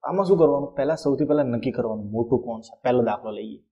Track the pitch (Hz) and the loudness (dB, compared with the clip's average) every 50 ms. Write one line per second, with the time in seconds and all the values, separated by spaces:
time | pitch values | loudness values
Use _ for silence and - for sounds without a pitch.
0 | - - 175 190 196 180 196 175 160 147 143 139 143 - - - 135 131 - - | -6 -4 -2 0 4 4 6 6 6 4 4 2 -2 -4 -4 -4 -2 -2 -2 0
1 | - 143 139 131 147 135 147 151 143 123 120 117 110 131 120 - 120 113 110 107 | 0 0 0 0 2 2 2 2 2 0 -2 -2 -2 -2 -2 -2 -4 -4 -4 -6
2 | 107 101 104 113 117 117 131 117 - 120 113 110 113 - - _ _ 127 120 127 | -8 -6 -2 -2 0 2 0 0 0 -2 -10 -10 -12 -18 -20 _ _ 0 2 2
3 | 117 113 104 104 - 110 107 104 107 110 110 - _ _ | 2 0 -2 -4 -6 -10 -10 -10 -10 -12 -14 -18 _ _